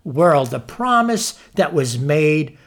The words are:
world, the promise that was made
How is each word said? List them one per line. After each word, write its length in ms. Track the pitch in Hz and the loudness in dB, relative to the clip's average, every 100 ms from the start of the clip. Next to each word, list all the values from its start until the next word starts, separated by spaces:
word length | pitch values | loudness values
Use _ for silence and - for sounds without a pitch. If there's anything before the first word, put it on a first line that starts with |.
world, 460 | - 131 175 147 127 | -6 2 4 4 0
the 100 | 123 | -6
promise 800 | - - 247 240 233 226 - - - - | -10 -6 0 2 2 -2 -4 -10 -8 -2
that 180 | 156 | -2
was 240 | 160 127 120 | 0 -2 -2
made 600 | 139 151 151 151 151 - | -2 2 2 0 -2 -10